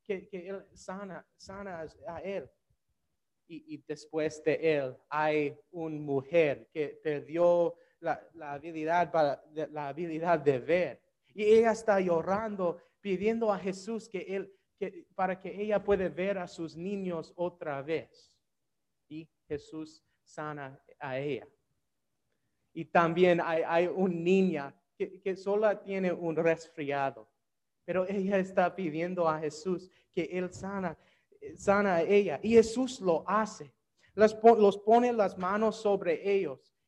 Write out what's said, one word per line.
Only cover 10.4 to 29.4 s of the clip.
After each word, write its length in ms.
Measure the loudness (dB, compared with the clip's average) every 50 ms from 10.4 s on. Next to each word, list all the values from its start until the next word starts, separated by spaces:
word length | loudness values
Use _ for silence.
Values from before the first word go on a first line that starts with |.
de 180 | 4 4 2 2
ver. 440 | 2 0 0 2 0 -2 -6 -10 _ _ _ _ _ _ -8
Y 100 | 0 4
ella 280 | 6 8 8 8 6
está 280 | 2 2 2 2 2 4
llorando, 800 | 4 2 2 2 0 0 -2 -2 -2 -4 -4 -2 -2 -2 -2 -4 _ _ _ _
pidiendo 520 | -6 -4 -2 0 0 0 0 0 0 0
a 60 | 0 0
Jesús 500 | -2 -6 -8 -8 -8 -8 -8 -8 -8 -10
que 120 | -10 -10
él, 320 | -8 -6 -8 -8 -8 -10 -16 _ _ _ _ -8
que, 280 | -8 -8 -8 -12 -18 _ _
para 240 | -4 -2 -2 -2 -4
que 240 | -8 -10 -8 -6
ella 220 | -2 0 0 0 2
pueda 240 | 2 2 2 0 -2
ver 300 | -4 -4 -4 -2 -4 -4
a 100 | -6 -10
sus 260 | -10 -10 -10 -10 -10
niños 580 | -10 -8 -8 -6 -6 -6 -6 -6 -6 -8 -10 -8
otra 460 | -6 -6 -6 -6 -8 -8 -8 -8 -6
vez. 520 | -6 -4 -6 -6 -6 -10 _ _ _ _ _ _ _ _ _ _ _ _ _ _ _ _ _ _ _ -18
Y 200 | -16 -16 -16 -18 _ _ _
Jesús 560 | -10 -10 -10 -10 -10 -12 -12 -12 -14 -16 _ _ _ _ _ _
sana 560 | _ -12 -10 -10 -8 -8 -10 -12 -14 -14 -18 _ _ _ -12
a 200 | -8 -6 -4 -4
ella. 280 | -4 -4 -4 -6 -8 -12 _ _ _ _ _ _ _ _ _ _ _ _ _ _ _ _ _ _ _ _ _ _ _ _
Y 140 | -14 -14 -4
también 540 | 0 2 4 4 4 4 4 4 4 4 4
hay, 200 | 2 0 0 -2 0
hay 200 | 0 2 2 2
una 280 | 0 0 0 -2 -2 -2
niña 600 | 0 2 2 4 4 4 2 0 -2 -6 -10 -14 _ _ _ _
que, 240 | -8 -8 -8 -8 -8
que 160 | -6 -6 -6
sola 460 | -6 -4 -2 0 2 2 2 0 -2
tiene 300 | -6 -6 -4 -2 -2 -2
un 240 | -2 -2 -4 -4 -2
resfriado, 920 | 0 2 2 2 0 -4 -12 _ -8 -6 -4 -2 -2 -2 -4 -6 -8 -16 _ _ _ _ _ _ _ _ _ _ _ _
pero 220 | -4 -4 -2 -2 -2
ella 300 | -2 -4 -2 0 0 0
está 360 | 0 0 0 2 2 2 0
pidiendo 540 | -4 -6 -6 -4 -4 -4 -4 -2 0 0 0
a 100 | 0
Jesús 520 | -2